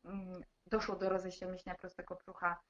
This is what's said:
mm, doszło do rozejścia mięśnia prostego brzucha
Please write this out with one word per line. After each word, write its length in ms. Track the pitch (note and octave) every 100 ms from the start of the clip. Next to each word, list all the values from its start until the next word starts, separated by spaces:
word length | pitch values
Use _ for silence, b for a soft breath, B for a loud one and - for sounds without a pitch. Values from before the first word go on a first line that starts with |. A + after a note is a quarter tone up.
mm, 360 | F3 G3 F#3 F3+ - _ -
doszło 300 | A3 A3 F#3
do 120 | F#3+
rozejścia 380 | F#3 F#3 - F#3
mięśnia 280 | F#3 -
prostego 400 | F3+ F#3 - F3+
brzucha 460 | F3+ - F#3 F3 F3